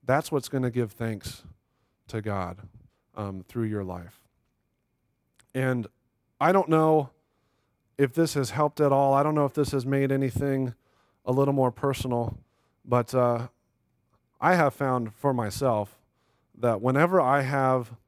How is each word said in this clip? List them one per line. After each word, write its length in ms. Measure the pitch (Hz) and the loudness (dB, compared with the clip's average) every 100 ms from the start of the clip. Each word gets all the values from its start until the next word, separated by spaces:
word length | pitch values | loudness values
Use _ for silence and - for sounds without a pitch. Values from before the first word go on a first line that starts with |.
That's 280 | 131 139 - | 0 -2 0
what's 160 | 147 - | -6 -4
gonna 220 | 135 127 | -4 -2
give 220 | 120 117 | -2 -4
thanks 520 | - 113 107 - - - - _ _ _ _ _ | -4 -6 -6 -10 -16 -20 -20 _ _ _ _ _
to 140 | 113 | -8
God, 480 | 107 101 87 92 - - - _ _ - | -4 -4 -6 -10 -18 -20 -20 _ _ -10
um, 280 | 101 95 90 | -10 -10 -12
through 160 | 120 | -6
your 200 | 110 107 | -4 -4
life. 380 | 95 90 85 _ _ _ _ _ _ _ _ _ _ _ _ _ _ 131 | -6 -10 -14 _ _ _ _ _ _ _ _ _ _ _ _ _ _ -4
And 320 | 131 127 110 _ _ _ _ _ | -2 -2 -6 _ _ _ _ _
I 120 | 147 | 2
don't 180 | 190 180 | 2 4
know 400 | 160 160 156 135 _ _ _ _ _ _ _ _ - | 2 4 2 0 _ _ _ _ _ _ _ _ -2
if 160 | 139 | -2
this 220 | 156 165 147 | 2 0 0
has 160 | 131 | -4
helped 280 | 123 151 - | -2 -2 2
at 120 | 147 | 2
all. 240 | 139 139 135 | 4 4 2
I 80 | |
don't 100 | 151 | 2
know 120 | 151 143 | 0 -2
if 80 | |
this 180 | 143 139 | 0 -2
has 160 | 139 127 | -2 -2
made 240 | 139 139 | 0 0
anything 640 | 135 135 - 139 135 127 117 _ _ _ _ - | 0 -2 -2 -2 -2 -4 -8 _ _ _ _ -2
a 60 | |
little 220 | 127 139 | 2 2
more 180 | 139 127 | 2 0
personal, 680 | 117 139 135 131 120 117 - _ _ _ _ - | 0 -4 -2 -4 -4 -4 -8 _ _ _ _ -2
but, 300 | 123 117 131 | 0 0 0
uh, 320 | 123 120 123 _ _ _ _ _ _ _ _ _ | 0 0 -6 _ _ _ _ _ _ _ _ _
I 140 | 156 | 0
have 220 | 180 147 - | 4 2 0
found 400 | 139 127 113 - | -2 -2 -4 -4
for 180 | 143 | -2
myself 640 | 127 107 - 139 110 101 - _ _ _ _ _ | 0 -2 -2 0 0 -4 -12 _ _ _ _ _
that 280 | - 120 110 | 0 0 2
whenever 380 | 120 131 175 185 | 2 4 4 4
I 220 | 131 143 | 4 2
have 540 | 131 139 131 131 113 117 | 2 0 2 0 -2 -14